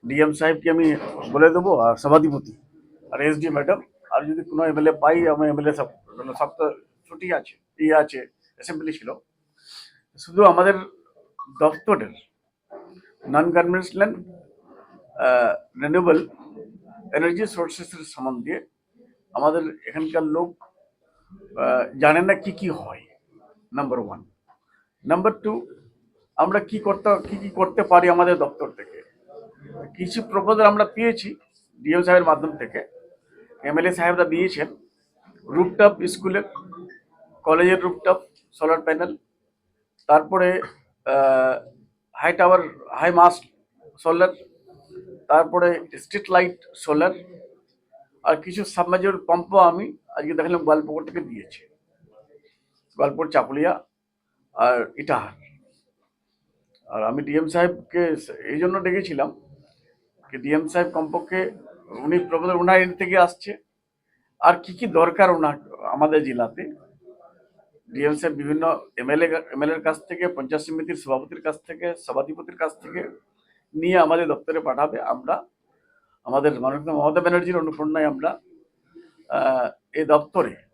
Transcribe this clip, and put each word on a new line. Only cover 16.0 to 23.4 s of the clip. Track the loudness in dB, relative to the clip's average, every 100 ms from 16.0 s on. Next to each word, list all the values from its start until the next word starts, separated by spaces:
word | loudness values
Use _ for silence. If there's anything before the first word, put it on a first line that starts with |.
| 4 2 0 -14 -20 -20 -20 -20 _ -20 -8 -2
এনার্জি | -2 -2 -6 -6
সোর্সেসের | -8 -8 -18 -18 -20
সম্বন্ধে | -10 -10 -8 -8 -10 -10 _ _ _ _ _ _ -2
আমাদের | 0 0 -4 -12 -14
এখানকার | -8 -4 -4 -2 -4
লোক, | -4 -8 -20 _ _ _ _ _ _ -20 -18 -6
আহ, | -2 0 -2 2
জানে | 4 4 2
না | 0
কি | -2 -8
কি | -8 -8
হয়, | -12 -18 _ _ _ _